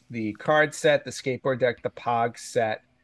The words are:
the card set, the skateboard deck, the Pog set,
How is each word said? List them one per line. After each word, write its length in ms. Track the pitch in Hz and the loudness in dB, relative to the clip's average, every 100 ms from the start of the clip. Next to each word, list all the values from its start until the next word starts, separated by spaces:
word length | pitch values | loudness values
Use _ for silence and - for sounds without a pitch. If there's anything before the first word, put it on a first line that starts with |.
| - | -12
the 220 | 113 107 | -6 -6
card 420 | 104 - 151 151 | -2 2 4 2
set, 300 | - 156 139 | 2 2 2
the 80 | 127 | 0
skateboard 480 | - 135 120 139 123 | -6 -4 -2 -2 0
deck, 200 | 123 - | 0 0
the 60 | - | -8
Pog 500 | - 123 120 120 - | -6 -2 0 0 -4
set, 420 | - 120 110 110 _ _ | -4 -2 0 -2 _ _